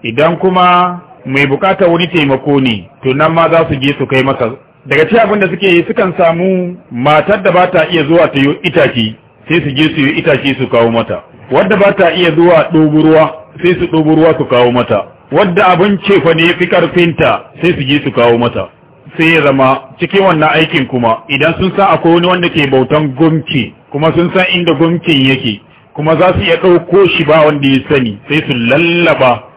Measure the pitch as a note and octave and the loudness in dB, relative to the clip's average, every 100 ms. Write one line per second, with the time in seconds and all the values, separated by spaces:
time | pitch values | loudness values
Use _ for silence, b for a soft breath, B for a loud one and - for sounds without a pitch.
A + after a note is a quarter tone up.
0 | A#2+ A#2 D#3 F3 F#3+ F#3 F3+ F3+ F3+ F3 | -6 -2 -2 0 -2 2 2 2 0 -4
1 | - - - C3+ C#3+ C3+ F#3+ F#3+ F3+ E3+ | -14 -18 -6 -2 0 0 -2 0 0 0
2 | E3+ F3 C#3+ C3+ D3+ C#3+ C3 G#2+ F2+ - | 0 -2 0 -2 0 0 0 -4 -8 -8
3 | C3+ C3+ D#3 E3 E3 E3 D#3+ C#3+ C3+ C#3+ | -4 0 0 2 2 2 0 -2 -4 -4
4 | C3 C3 C3+ C3+ A#2 C3 _ _ C3 C#3 | -2 -2 -2 -2 -4 -6 _ _ -6 -2
5 | D#3 A3+ A3 G#3 F#3+ F#3 G3 F3 E3 - | 2 2 2 0 -2 -2 0 0 0 -2
6 | F#3+ E3+ E3+ E3 F#3 F#3 F3+ F3+ - A#2+ | -2 0 0 0 -2 -2 -4 -10 -12 -4
7 | C3+ D3+ D3+ G3+ F#3+ F3+ F3+ F3 D#3 E3+ | 0 0 2 0 0 2 2 0 0 -2
8 | C#3+ E3 D#3 C#3 C#3 C#3+ C3+ B2+ A2 A#2 | 0 2 2 0 0 -2 -2 0 0 0
9 | A2 A2 _ _ - E3 C#3+ C3 D#3 D#3 | -6 -6 _ _ -4 -4 -2 -2 -2 0
10 | C#3 D#3 - C3+ C#3 B2 B2+ A#2 A#2 A2+ | -2 0 0 0 -2 -4 -2 0 2 0
11 | A2 F2+ - - - C3 F#3+ G#3 G3+ G3 | -4 -8 -10 -20 -4 -2 0 2 2 2
12 | F3 E3 F3 D3+ E3+ E3 - E3 D#3 D3+ | 0 2 0 2 2 2 2 2 2 2
13 | D#3 D#3 D3+ - - - F3 F3 F3 D#3+ | 4 4 2 -2 -20 -6 -2 -2 -2 -2
14 | D#3 D#3+ E3 - C#3 B2 B2 B2 A#2 G#2+ | 2 2 2 2 0 2 2 0 0 -2
15 | - - _ D3 G3+ F3 G3 F3+ G3+ G3 | -4 -16 _ 0 0 2 2 2 2 0
16 | - G3 E3+ D#3+ E3 E3+ F3 F#3+ - F3+ | 0 2 2 2 0 0 0 0 0 0
17 | E3+ - C#3+ G2+ - - E3+ F3 C3+ C#3+ | 0 0 -2 -2 -6 -4 -2 -2 -2 -2
18 | C#3 B2+ A#2+ A#2 A#2 - F#2 _ _ _ | -2 0 2 2 0 -4 -10 _ _ _
19 | - - D#3+ E3 C#3+ C3+ C3 C#3 - - | -20 -2 0 2 2 2 2 0 -6 -8
20 | E3+ G3 F#3+ D#3+ D#3 D3+ D#3+ C#3+ B2+ B2+ | -4 0 2 2 0 0 0 -2 -2 -2
21 | A#2 - - C#3 D#3 E3+ F#3+ G3 G3 E3 | -2 -2 -4 -2 -2 0 -2 0 0 2
22 | E3 E3+ F3 F3+ F3 E3 C#3+ C3 B2 D3+ | 2 2 2 -2 -2 -2 0 0 0 0
23 | D3+ B2+ D#3+ D#3+ - D3+ A2 - _ C#3+ | -2 0 0 0 -2 -6 -6 -10 _ -4
24 | D#3 D#3+ F3 F#3 F#3 F3+ E3+ C#3+ E3 E3+ | -2 0 -2 -2 -2 -2 -2 0 0 0
25 | E3+ D3 C3 C3 A#2 G#2 _ b b - | 0 0 2 0 -4 -8 _ b b -8
26 | D3+ D#3+ F#3 F3+ G3+ E3 F#3+ F3 - F#3+ | -2 2 2 0 0 0 2 2 2 2
27 | F#3 - D3 D#3+ D3+ D3+ C#3 C3+ B2 C#3+ | 2 0 2 4 2 2 0 0 0 -2
28 | A#2+ G#2 - D3 C#3 B2 A#2 C#3 E3+ E3+ | -2 -6 -6 -6 -4 -4 0 0 0 0
29 | E3+ C#3 C3 A#2 - | 0 2 0 0 -6